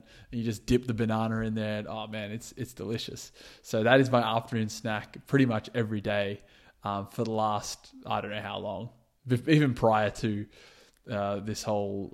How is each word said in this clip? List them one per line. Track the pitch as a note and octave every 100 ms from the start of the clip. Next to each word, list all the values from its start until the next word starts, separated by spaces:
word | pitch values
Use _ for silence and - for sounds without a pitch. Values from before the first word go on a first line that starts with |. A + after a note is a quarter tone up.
| - - -
and | A#2+
you |
just | A#2 G#2 -
dip | B2 B2
the |
banana | A2+ A2 A2 A2+ A2+
in | A2
there, | A2 G#2+ G#2+
and, | G#2
oh | A2 A2
man, | G#2+ G#2
it's, | A2+ - -
it's | B2
delicious. | - G#2 A#2 - - - - - -
So | - A2+
that | A2+ C3+
is | B2+
my | A#2+
afternoon | A2 A2+ - A#2 G#2+
snack | - A#2 G#2+ - - -
pretty | C#3 B2+
much | A2 -
every | A#2+ A2 G#2+
day, | G#2 G#2 G2+ G2+ - - - _
um, | G#2 G2+ G2+
for | -
the | A2
last, | A2 G#2+ G#2 - - - -
I | - G#2+
don't | G#2
know | G#2
how | G#2 G2
long, | G2 F#2+ B2 - _ _ B2
b-, | B2 D#3
even | D3+ C#3+
prior | A#2+ A2+ G#2+ G#2
to, | - A2+ G#2 G#2 - - - _ _ -
uh, | G#2 G2+ G2+
this | G#2 G#2
whole, | - G#2 G2+ G2+ G2